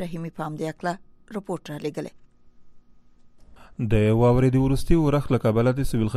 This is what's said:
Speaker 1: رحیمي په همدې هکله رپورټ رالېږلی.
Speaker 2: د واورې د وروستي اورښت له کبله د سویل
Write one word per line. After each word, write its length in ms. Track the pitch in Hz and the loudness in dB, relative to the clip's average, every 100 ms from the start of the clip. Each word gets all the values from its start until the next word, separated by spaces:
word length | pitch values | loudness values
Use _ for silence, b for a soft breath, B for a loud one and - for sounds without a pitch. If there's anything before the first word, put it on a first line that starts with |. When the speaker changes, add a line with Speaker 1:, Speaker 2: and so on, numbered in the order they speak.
| 175 | -8
Speaker 1:
رحیمي 260 | 165 165 - | -10 -10 -10
په 100 | 156 | -10
همدې 180 | 156 160 | -8 -8
هکله 220 | - 175 175 - - - 214 | -6 -8 -8 -12 -20 -16 -12
رپورټ 280 | 190 170 - | -10 -10 -10
رالېږلی. 400 | 147 151 151 147 - - _ - - - - - - - - - - - B B - 113 | -12 -10 -10 -12 -14 -20 _ -20 -20 -20 -20 -20 -20 -20 -20 -20 -20 -20 B B -8 0
Speaker 2:
د 20 | 110 107 113 | 2 4 4
واورې 280 | 120 123 131 131 | 4 4 4 2
د 0 | 135 | 2
وروستي 300 | 135 - 165 | 0 4 4
اورښت 340 | 147 143 - 120 | 4 0 0 0
له 80 | 117 | 2
کبله 300 | 110 123 131 | 2 0 0
د 160 | 135 | -2
سویل 180 | 120 110 | 0 0